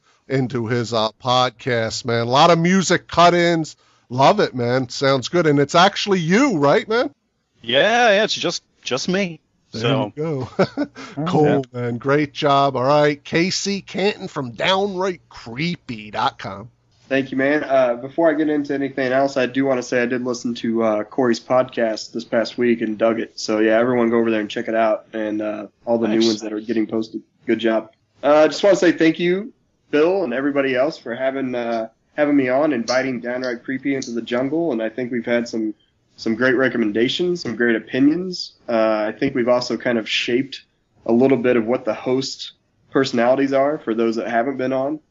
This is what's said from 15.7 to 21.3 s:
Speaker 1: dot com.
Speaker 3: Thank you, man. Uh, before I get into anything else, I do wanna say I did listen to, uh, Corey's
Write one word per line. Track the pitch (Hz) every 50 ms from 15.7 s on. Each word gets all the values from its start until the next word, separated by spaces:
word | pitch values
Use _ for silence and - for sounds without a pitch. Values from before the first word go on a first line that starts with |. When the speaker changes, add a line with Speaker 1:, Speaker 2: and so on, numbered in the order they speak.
| 175 - _ - 120 107 104 107
Speaker 1:
dot | 104 110 117 135 - -
com. | - 110 95 98 110 123 _ _ _ _ _ _ _ -
Speaker 3:
Thank | 131 135 131 135
you, | 135 131
man. | 135 139 147 151 143
Uh, | 131 135 135 131 123 120
before | 120 131 139 - - 170 165
I | 151
get | 151 156 151
into | 151 147 143 143 143
anything | 139 139 135 135 143 135 127
else, | 127 135 139 139 139
I | 135 127 120
do | 123 135 135
wanna | 139 131 123
say | 120 - 131 123 120
I |
did | 120 131 123 123
listen | 127 120 117 - 120 117
to, | - - 117 113 113 113
uh, | 110 107 107 107
Corey's | - - - 131 120